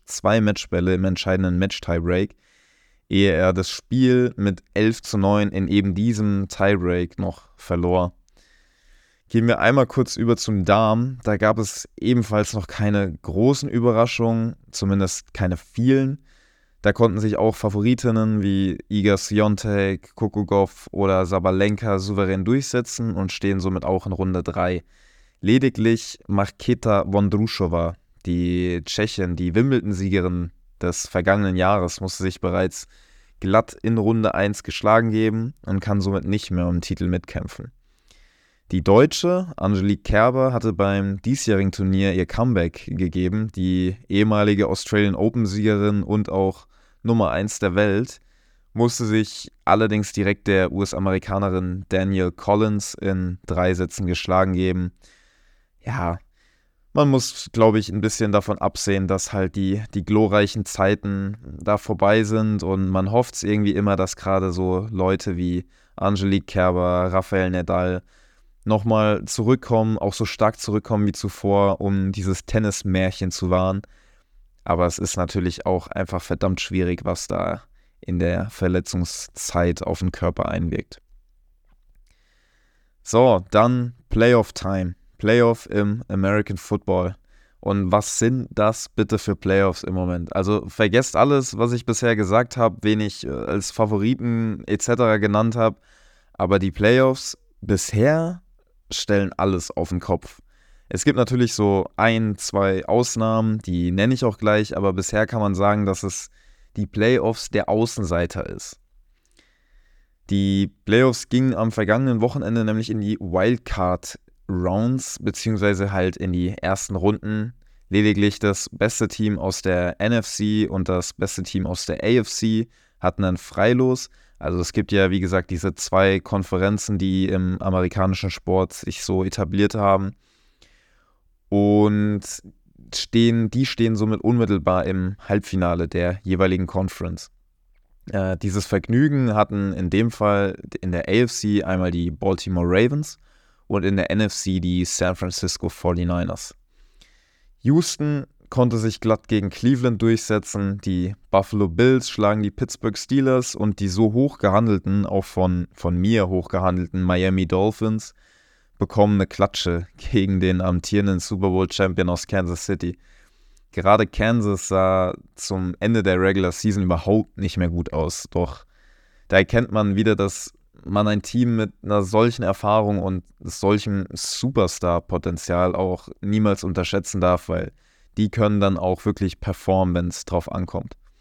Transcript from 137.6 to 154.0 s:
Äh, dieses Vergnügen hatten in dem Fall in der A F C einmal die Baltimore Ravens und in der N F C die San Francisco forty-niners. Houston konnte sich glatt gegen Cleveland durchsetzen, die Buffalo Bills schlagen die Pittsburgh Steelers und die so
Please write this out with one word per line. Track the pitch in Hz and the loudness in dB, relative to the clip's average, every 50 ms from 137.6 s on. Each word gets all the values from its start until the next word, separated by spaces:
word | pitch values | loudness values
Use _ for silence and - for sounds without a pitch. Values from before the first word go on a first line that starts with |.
| _ _ _ _ _ _ _ _ - - | _ _ _ _ _ _ _ _ -14 -6
Äh, | - 98 95 92 92 | -4 -2 -2 -2 -4
dieses | 85 - 101 90 104 - | -2 -4 -2 -2 -2 -2
Vergnügen | - 101 95 - - 113 123 147 156 143 139 127 117 104 | 0 -2 -2 0 2 2 4 4 4 2 2 2 2 4
hatten | 107 104 - 107 101 101 98 | 2 2 2 2 -2 -2 -2
in | 82 - 90 87 | -2 -2 -2 0
dem | 92 98 113 117 | 2 2 2 0
Fall | - - 107 104 101 101 101 95 - - - - - - | 0 0 2 2 2 2 0 0 -2 -6 -12 -12 -12 -8
in | - 92 | -6 -4
der | 87 85 - | -2 -2 -2
A | - | 2
F | 95 117 123 120 | 2 2 2 2
C | - - - 107 104 101 - | -2 -4 -2 0 0 2 0
einmal | - 92 90 92 90 | 0 -2 0 0 0
die | 87 85 85 85 | 0 -2 -2 -4
Baltimore | 78 - 98 98 95 - - 95 92 90 87 | -4 -2 -2 0 0 -2 -2 -2 -2 0 2
Ravens | 87 90 98 117 123 143 147 151 - - _ _ _ _ _ _ _ _ _ _ | 4 4 4 4 4 2 -2 -6 -6 -12 _ _ _ _ _ _ _ _ _ _
und | - - 101 85 | -4 -2 0 0
in | 98 98 | 0 0
der | 95 87 - | 0 0 0
N | 87 107 | 0 0
F | 107 101 - | 0 0 -2
C | - - 98 92 92 | -4 -4 -2 -2 0
die | 85 90 90 90 90 | 0 0 0 0 0
San | - - - 95 90 92 | -2 -2 -2 0 -2 -2
Francisco | - 95 92 87 - - 90 - - - 87 | -2 -6 -6 -6 -4 -4 -6 -6 -4 -6 -8
forty-niners. | - - - 87 87 85 87 87 87 87 87 85 82 - - - - _ _ _ _ _ _ _ _ _ _ _ _ _ _ _ _ _ _ _ _ _ | -8 -4 -2 -2 -2 0 -2 -2 -2 -2 -4 -6 -8 -10 -12 -18 -20 _ _ _ _ _ _ _ _ _ _ _ _ _ _ _ _ _ _ _ _ _
Houston | - 127 147 165 170 - - - 151 147 147 143 - _ _ _ _ - | 2 4 4 4 2 0 -4 -4 -4 -2 -2 -4 -6 _ _ _ _ -6
konnte | - 127 123 120 117 113 | 0 2 2 2 2 0
sich | 107 113 101 - | 0 -2 -2 -2
glatt | - 110 110 - _ | 0 0 0 0 _
gegen | - 110 104 98 95 | -2 0 0 0 -2
Cleveland | - - - 123 139 123 123 123 113 101 | -4 0 2 2 2 2 2 0 0 2
durchsetzen, | 113 117 113 110 - - 107 107 - - - 104 101 98 101 101 | 2 2 2 2 0 0 -2 -2 -2 -4 -6 -4 -2 -2 -4 -4
die | - 98 92 90 90 92 101 _ _ - | -4 -2 -2 -2 -2 -4 -6 _ _ 0
Buffalo | - 98 98 - - 104 101 | 0 0 2 2 0 0 0
Bills | 87 82 92 120 131 131 131 127 - | 0 2 4 4 6 4 4 0 -2
schlagen | - - 107 104 107 107 | -2 2 2 2 2 2
die | 104 101 | 0 -2
Pittsburgh | - - 127 117 - - - 113 101 | -2 -4 -8 -8 -6 -6 -6 -6 -6
Steelers | - - - 135 139 135 131 131 127 123 - - | -6 -4 0 0 2 2 4 2 2 0 -2 -4
und | - 107 107 98 - | -2 -2 -2 0 -2
die | 101 95 | -2 -2
so | 90 98 | 2 2